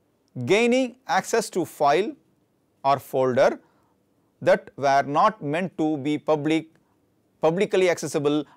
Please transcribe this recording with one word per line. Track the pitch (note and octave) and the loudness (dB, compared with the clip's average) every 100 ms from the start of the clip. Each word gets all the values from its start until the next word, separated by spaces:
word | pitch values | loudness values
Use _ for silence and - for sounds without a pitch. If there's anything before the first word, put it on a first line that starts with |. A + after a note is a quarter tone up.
| _ _ _ B2+ B2 | _ _ _ -10 0
gaining | G3+ A#3+ B3+ B3+ - - | 2 2 2 -2 -6 -4
access | F3+ - A3+ G#3 | -4 0 -4 -2
to | F#3+ | -6
file | D#3 - C#3+ D#3+ A3+ D4 _ _ _ _ _ _ | -6 0 2 2 0 -6 _ _ _ _ _ _
or | C#3 C#3 | -2 -2
folder | - C3+ C3 B2 F#3 D#4+ _ _ _ _ _ _ _ _ | -2 -2 0 4 2 0 _ _ _ _ _ _ _ _
that | B2+ - - - | 0 0 -2 -4
were | C#3 C#3 | 0 2
not | C3+ D3+ G#3 G#3 | 2 2 0 0
meant | C#3+ D#3+ F#3 - | -6 -4 -6 -2
to | D#3 D3+ | -2 -2
be | C#3+ D3+ | -4 -4
public, | - D#3 D3+ D#3+ D#3 _ _ _ _ _ _ - | -2 -2 0 -2 -2 _ _ _ _ _ _ -2
publicly | D#3 E3+ G#3 F#3+ F3+ | -2 0 0 2 0
accessible | E3 D3+ E3 C#3+ D3+ C#3+ | 0 -4 -2 0 -2 -4